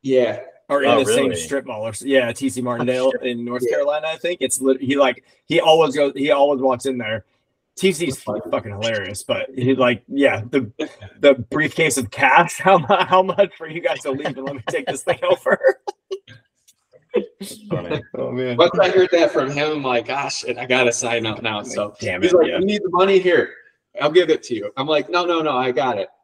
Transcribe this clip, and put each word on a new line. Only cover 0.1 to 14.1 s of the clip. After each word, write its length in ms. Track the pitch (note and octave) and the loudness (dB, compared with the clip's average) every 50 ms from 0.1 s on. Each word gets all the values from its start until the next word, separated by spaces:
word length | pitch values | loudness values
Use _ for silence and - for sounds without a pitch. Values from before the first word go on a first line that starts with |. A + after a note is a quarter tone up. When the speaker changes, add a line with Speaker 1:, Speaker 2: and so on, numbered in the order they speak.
| C3 B2+ B2 A2+ G2+ - - - - _ _ _ | 2 2 2 2 -2 -6 -10 -16 -20 _ _ _
Speaker 2:
Or 120 | C#3+ C#3+ C3+ | -2 0 2
in 60 | C3 | 4
Speaker 3:
Oh, 160 | A#2+ A2 - | 4 4 4
Speaker 2:
the 80 | - A2+ | 2 2
same 160 | C3 C#3 B2+ | 2 2 0
Speaker 3:
really? 80 | A2+ G#2+ - | -2 -4 -6
Speaker 2:
strip 240 | - C#3 C#3 - | -4 -6 -6 -6
mall. 160 | C3 A#2 G#2+ G#2+ | -6 -10 -8 -8
Or 80 | A2+ | -8
s-, 100 | A2 - | -8 -8
yeah, 320 | A#2+ C#3 C3+ C3+ B2+ A#2 A2 | -4 2 2 2 2 2 -4
T 160 | - C3+ C3+ | -4 -6 -6
C 140 | - B2+ B2 | -4 -4 -4
Martindale 480 | B2 A#2+ A#2 A#2+ A#2+ B2+ B2+ B2+ C3+ | -4 -4 -2 -2 -2 -2 0 0 0
Speaker 1:
<laughs> 120 | B2+ B2 - | 0 0 -4
Speaker 2:
in 220 | B2+ A#2+ A#2 A#2 | -6 -6 -6 -6
North 200 | A#2+ A#2+ B2 B2 | -6 -6 -4 -2
Speaker 1:
Yeah. 80 | A#2+ A2+ | -2 -2
Speaker 2:
Carolina, 320 | D3 C#3+ C#3+ D3 D3+ D3+ | 0 0 -2 -2 -2 -4
I 100 | D#3+ D#3+ | -6 -8
think. 220 | E3 - E3+ F3+ - | -6 -6 -6 -4 -4
It's 220 | C#3 C3 - - C3 | -4 -4 -4 -2 0
lit-, 180 | C3+ C3 C3+ | 0 0 0
he, 160 | C3+ B2+ C#3 | 0 -2 2
like, 280 | C#3+ C#3 C3+ B2 - _ _ _ _ _ | 2 2 2 2 -4 _ _ _ _ _
he 160 | _ D3+ E3+ | _ 0 2
always 340 | - - D#3 E3 D#3+ D3 C3 | 6 6 6 6 6 2 2
goes, 200 | D3+ C#3+ C#3 - | 0 0 0 0
he 140 | D3 C#3 D3+ | -2 0 2
always 320 | D3 C#3 C#3 D3 D3 C3 C3 | 4 4 4 4 2 2 0
walks 240 | C3 C3 B2 - | 0 0 0 -2
in 100 | C3+ C3 | -4 -4
there. 300 | B2 A#2 G#2+ A2 A2 - _ _ _ _ _ _ _ _ _ _ | -4 -4 -6 -6 -6 -8 _ _ _ _ _ _ _ _ _ _
T 160 | - - F#3+ F3+ | 0 0 0 0
C's 220 | D3 F3 D3 B2+ | 0 -4 -4 -6
Speaker 1:
That's 60 | - - | -6 -6
funny. 160 | - G#2 A2+ - - | -8 -8 -6 -6 -4
Speaker 2:
fucking 220 | C3+ C#3 - A2 G2+ | -6 -6 -6 -8 -10
hilarious, 500 | G2 G#2+ A2+ A2+ G#2 G2 F#2 G#2 - - | -6 -4 -4 -4 -4 -6 -8 -10 -12 -6
but 260 | - - - - - - | -4 -4 -4 -4 -8 -6
he, 180 | C3+ B2 B2+ C3+ | -2 2 2 2
like, 280 | B2+ C3 B2 A#2+ - _ | 4 4 2 2 0 _
yeah, 360 | _ C3+ C#3 C#3 C3 - A2+ G#2 B2 | _ -2 2 2 2 2 0 -6 -2
the, 200 | D3+ C#3+ B2+ G#2 - _ D#3 - - - G#2 G2 - - | -2 -2 -2 -4 -8 _ -10 -10 -10 -18 -20 -20 -14 4
the 140 | - C#3+ C3+ B2 A#2 _ | 6 6 6 6 0 _
briefcase 460 | - D3 D#3 D3 - - E3 D#3 - | -2 -2 -2 -2 0 0 0 0 0
of 140 | C3+ B2 G#2 | -2 -4 -4
cash. 480 | - - - C3 C3 D#3+ F3 E3 - - | -4 0 2 4 6 6 4 2 -2 -2
<laughs> 0 | |
How 180 | - F#3 G3 F3+ | 2 4 4 4
mu-, 80 | C#3+ - G3+ F3 F#3 | 4 2 0 0 2
how 160 | - F3+ F#3+ F#3+ | 2 4 2 2
much 320 | F#3+ F3+ - G3+ F#3 - | 2 2 0 0 0 0
for 120 | - E3 D#3 | -14 -16 -12
you 120 | D#3 E3+ | -12 -4
guys 200 | - E3+ D#3 - | -2 -2 -2 -2
to 100 | - D3 | -4 -6